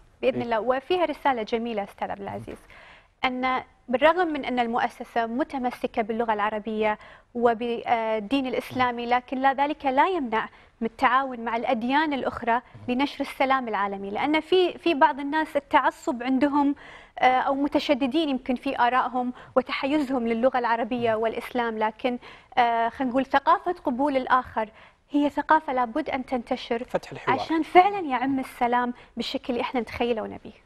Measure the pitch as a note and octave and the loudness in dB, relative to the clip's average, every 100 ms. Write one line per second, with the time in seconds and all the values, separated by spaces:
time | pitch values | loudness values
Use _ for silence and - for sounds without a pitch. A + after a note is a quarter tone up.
0 | _ _ B3 B3 A#3+ A3 A#3 B3+ - F4+ | _ _ -2 -2 -2 -2 0 -2 0 0
1 | D#4 C#4 C#4+ A#3+ G#3+ A3+ A#3 G#3 G3+ - | 0 0 -2 0 -2 -4 -2 -4 -6 -6
2 | F#3+ G3 G3 G3+ - - - - - - | -8 -8 -10 -10 -12 -16 -18 -20 -20 -20
3 | _ _ C4 B3+ B3+ B3+ - _ - A#3+ | _ _ -4 0 -2 -2 -6 _ -4 2
4 | D4+ E4+ E4+ D4 B3 B3 A#3 A#3+ B3+ - | 4 4 0 -2 -2 -2 0 0 -2 -4
5 | A#3+ A#3+ A3+ A#3+ D#4 C4+ B3 - B3+ B3 | -6 -4 -2 -2 -4 -2 -4 -4 -4 -2
6 | G#3+ A3+ A3+ G#3 G#3 G#3+ A3 G#3+ G#3+ G#3+ | -2 -2 0 0 -2 -2 -4 0 0 -2
7 | - - _ A#3+ A#3 A3 A#3+ A#3 - A#3 | -8 -20 _ 2 2 2 -2 -4 -2 0
8 | A3 A3 G3+ C#4 B3+ B3+ - B3+ B3 A#3+ | 0 -4 -2 -2 -2 -4 -4 0 0 0
9 | A#3 B3 B3 C4 C4+ C4+ C#4+ D4+ C#4 C4 | 0 0 0 0 2 2 0 -2 0 4
10 | F4 F4+ A#3+ A3 A3 - - - A3+ - | 4 2 -2 -2 -4 -10 -20 -6 -6 0
11 | B3 B3+ C4+ A#3+ A3+ A#3 B3 A#3+ A#3+ C#4+ | 2 2 0 -6 -4 -2 0 0 2 2
12 | D#4+ C4+ B3 - A#3 A#3+ - - - B3 | 2 -2 -4 -4 0 0 -2 -10 -4 0
13 | C#4 - C#4 - C4 C4 A#3 G3 G3+ G3 | 0 -2 -4 0 2 0 0 -2 -2 -4
14 | G3 G3+ C#4+ D#4 - F#4 F4 - E4+ C#4 | -6 -4 0 0 4 4 4 2 0 4
15 | D#4 C#4 C#4+ D#4 D#4 C#4+ - C#4+ C#4 - | 4 2 -2 -2 0 -2 2 2 2 0
16 | E4 A#3+ A#3+ C4 D4 C#4+ C#4+ C#4+ - - | -4 -4 0 2 4 4 2 0 -8 -20
17 | - - B3+ B3+ - C4+ C#4+ D4 - C4+ | -16 2 4 4 2 2 2 2 2 2
18 | C#4 D4+ D4+ B3+ - D#3 C#4 - A#3+ B3+ | 2 0 0 -2 -2 -4 -2 0 2 2
19 | A#3+ B3+ B3 - - B3+ B3 - C4+ D4+ | 0 -2 -4 -6 -4 -2 0 -2 0 0
20 | B3+ C4 A#3 A3+ C4 B3+ A#3 A#3 A3 B3 | 0 -2 0 2 2 2 0 0 -2 0
21 | A#3 A3 A3+ A#3+ - B3 A#3 A3 A3 - | 0 0 0 -4 -6 -2 -2 0 -2 -2
22 | B3+ B3 - - - - A#3 A#3 A#3 - | -4 -4 -10 -20 -4 2 2 2 0 -2
23 | C4 C4 B3+ C#4 - G4+ F4+ F4+ D4+ A#3+ | -2 0 2 2 4 2 2 -4 -2 0
24 | D4 C4 B3+ B3+ B3 A3 G#3+ - - _ | 0 0 2 0 0 -6 -6 -8 -20 _
25 | _ C#4+ C#4+ D4 - D#4+ D#4 B3+ A#3+ D4 | _ 0 0 0 2 2 2 -2 0 -2
26 | C#4 C4+ - B3+ - B3+ - A#3 - F3 | -2 -4 -4 -6 -4 -6 -4 -6 -4 -6
27 | - D3+ - C4 - E4 - F4 G4 G4+ | -6 -6 -2 -2 0 -2 4 6 6 4
28 | D4+ B3 C4+ C4+ B3+ - A#3+ B3 B3 - | -2 -2 0 -2 -4 -2 0 2 0 -4
29 | - - - C4 - A#3+ - B3+ A3 - | -10 -8 -6 -6 -4 -4 -4 -4 -4 -2
30 | A#3+ A3 G3+ - - - | 0 0 -2 -10 -16 -20